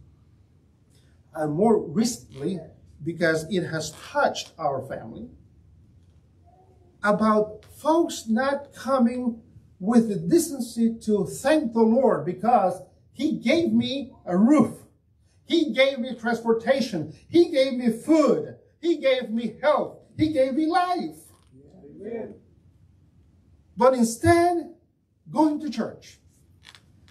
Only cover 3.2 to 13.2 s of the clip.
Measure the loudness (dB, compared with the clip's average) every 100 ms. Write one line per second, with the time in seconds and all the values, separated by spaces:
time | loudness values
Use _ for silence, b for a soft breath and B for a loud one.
3.2 | -2 -2 -4 -4 -4 -6 -10 -14 -8 -2
4.2 | 0 -2 -10 -8 -6 -6 -8 -12 -14 -16
5.2 | -18 -20 _ _ _ _ _ _ _ _
6.2 | _ _ _ _ _ _ _ _ -2 2
7.2 | 2 2 0 -6 -20 -6 0 2 0 -4
8.2 | -4 -2 0 -2 -6 -12 -2 2 2 0
9.2 | -6 -6 -12 -20 -20 -8 0 2 2 0
10.2 | 0 2 2 -4 -8 -2 -2 -2 -2 0
11.2 | -2 -4 0 2 0 2 4 4 2 2
12.2 | -2 -4 2 2 2 -2 -10 _ _ -6